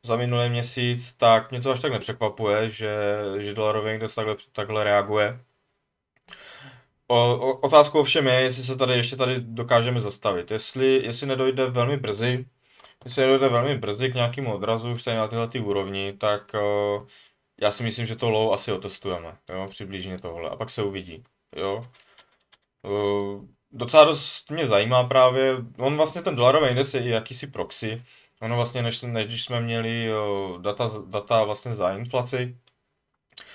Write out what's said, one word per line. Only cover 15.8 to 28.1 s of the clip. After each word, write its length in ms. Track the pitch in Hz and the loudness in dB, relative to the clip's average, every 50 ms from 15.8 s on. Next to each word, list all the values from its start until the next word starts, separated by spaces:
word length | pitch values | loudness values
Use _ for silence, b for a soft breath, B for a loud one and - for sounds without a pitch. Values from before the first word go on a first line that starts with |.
| 98 98 98 98 98 101 101 | -2 -2 -4 -6 -6 -6 -6
tak, 400 | 101 - 107 104 101 - - - | -2 0 0 0 0 -4 -6 -4
o, 540 | 107 104 104 104 104 104 104 101 104 104 b b b b b b b _ _ _ - | -2 0 0 0 0 0 0 -2 -4 -6 b b b b b b b _ _ _ 0
já 100 | 101 104 | 0 0
si 120 | 101 - 117 | 0 0 -6
myslím, 220 | 113 110 120 117 | -6 -4 -4 -6
že 100 | 110 113 | -6 -6
to 140 | - 123 117 | -2 0 2
low 240 | 110 107 110 110 98 | 2 2 2 2 0
asi 180 | 101 - - | 0 -2 -4
otestujeme, 680 | 101 92 98 98 - - - 98 90 85 82 80 82 _ _ - | -6 -4 -6 -10 -14 -10 -8 -6 -6 -6 -8 -12 -18 _ _ -10
jo, 180 | 90 92 98 98 | -8 -8 -8 -10
přibližně 500 | 95 - 104 92 98 95 92 95 92 90 | -12 -14 -14 -10 -10 -10 -8 -10 -10 -10
tohle, 300 | 92 90 82 85 82 78 | -10 -12 -10 -8 -8 -8
a 60 | - | -8
pak 140 | - 117 113 | -8 -10 -10
se 140 | - - 107 | -6 -4 -4
uvidí, 400 | 101 98 98 95 87 80 - - _ _ _ _ _ - | -4 -4 -8 -12 -12 -16 -18 -20 _ _ _ _ _ -10
jo. 300 | 76 92 98 98 113 120 123 b b b b b b b b b b _ _ _ _ _ _ _ _ - | -6 -4 -4 -4 -6 -8 -14 b b b b b b b b b b _ _ _ _ _ _ _ _ -8
O, 580 | 98 101 104 104 101 101 101 101 101 101 101 101 - _ _ _ _ | -4 -2 -2 0 0 0 0 -2 -4 -8 -10 -16 -20 _ _ _ _
docela 340 | - 113 120 120 - 156 147 | -10 -8 -6 4 8 8 8
dost 460 | 151 151 139 - - - - _ _ | 8 4 -2 -6 -12 -12 -14 _ _
mě 160 | 147 165 156 | -6 -4 0
zajímá 360 | 120 107 101 104 117 127 123 123 | 2 4 4 4 4 2 2 2
právě, 520 | 123 131 131 127 127 123 135 135 135 131 127 120 117 - | 4 6 6 6 6 6 4 2 2 0 -2 -6 -12 -8
on 200 | - 123 135 147 | -2 -2 -2 2
vlastně 240 | 151 156 156 - 180 | 2 0 0 0 -6
ten 140 | - 190 151 | -4 -4 0
dolarový 340 | 120 120 127 135 156 151 131 | 4 4 6 6 6 4 2
index 240 | 123 127 135 135 - | 2 0 -2 -2 -2
je 100 | 131 123 | -4 -2
i 60 | 123 | 0
jakýsi 380 | 113 110 110 - - - - | -2 -2 -4 -6 -12 -12 -14
proxy. 560 | 139 - 107 92 - - - 117 110 110 120 123 b | -10 -6 -8 -8 -6 -8 -8 -8 -6 -8 -8 -12 b